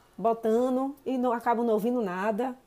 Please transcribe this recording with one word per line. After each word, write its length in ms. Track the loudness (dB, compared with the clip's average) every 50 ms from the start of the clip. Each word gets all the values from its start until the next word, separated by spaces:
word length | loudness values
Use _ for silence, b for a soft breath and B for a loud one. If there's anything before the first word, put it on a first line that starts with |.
| b b b
botando 760 | -2 0 0 0 0 0 2 2 2 2 2 2 0 -2 -2 -6 -8 -6
e 140 | -4 -2 0
não, 140 | 0 0
acabo 320 | 0 0 0 0 0 2 2
não 100 | 2 2
ouvindo 260 | 2 2 0 0 0
nada. 560 | -2 -2 -2 -2 -2 -2 -2 -2 -2 -4 -6 -10 _